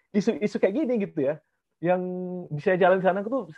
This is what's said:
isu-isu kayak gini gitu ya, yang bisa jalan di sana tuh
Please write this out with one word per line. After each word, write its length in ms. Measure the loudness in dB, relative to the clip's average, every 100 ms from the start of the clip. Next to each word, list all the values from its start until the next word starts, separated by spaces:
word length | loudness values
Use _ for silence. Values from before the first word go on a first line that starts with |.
| _ -2
isu-isu 400 | 0 0 -2 0
kayak 160 | 0
gini 320 | 2 0 0
gitu 160 | -2 -2
ya, 160 | -2 -2 _ _ _ _
yang 160 | 0 0 -2 -6 -8 -10 -8 -4
bisa 160 | 0
jalan 280 | 4 4 4
di 40 |
sana 160 | 2 0
tuh 320 | -2 -4 -6